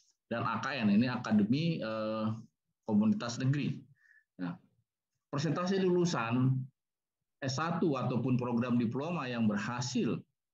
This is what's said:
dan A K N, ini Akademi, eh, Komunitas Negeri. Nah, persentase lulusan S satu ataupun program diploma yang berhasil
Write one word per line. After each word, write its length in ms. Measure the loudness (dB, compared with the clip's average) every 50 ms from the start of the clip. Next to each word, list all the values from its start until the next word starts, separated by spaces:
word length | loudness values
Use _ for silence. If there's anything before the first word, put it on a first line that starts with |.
| _ _ _ _ _ _
dan 120 | -6 -4 -2
A 160 | -2 -2 -2 -4
K 160 | -4 -2 0
N, 120 | 2 4
ini 160 | 6 6 4 4
Akademi, 720 | 0 -4 -2 2 4 4 4 4 2 2 2 0 0 -2
eh, 460 | -2 -4 -4 -4 -2 -2 -2 -2 -2 -2 -4 -6 -8 -14 _ _ _ _ _ _ _ 0
Komunitas 500 | 2 4 4 4 2 2 -2 -6 -6 -2
Negeri. 400 | 0 0 0 0 0 -2 -4 -6 -10 -16 _ _ _ _ _ _ _ _ _ -10
Nah, 160 | -8 -8 -8 -10 -14 _ _ _ _ _ _ _ _ _ _ _ _ _
persentase 480 | -4 -2 -2 0 0 0 0 0 0 2
lulusan 800 | 2 2 2 2 2 2 0 -2 -2 0 2 2 2 2 2 0 -2 -6 -12 _ _ _ _ _ _ _ _ _ _ _ _ _
S 160 | -6 -4 -4
satu 400 | -2 -2 -2 -2 0 0 0 0
ataupun 400 | 0 -2 -2 -2 0 0 2 0
program 400 | 0 0 0 -2 -2 0 2 2
diploma 540 | 2 2 0 0 -2 -4 -4 -4 -4 -4 -4
yang 180 | -2 0 0 0
berhasil 720 | 0 0 -2 -4 -4 -4 -6 -4 -2 -2 0 0 -2 -4 -6 _ _ _ _ _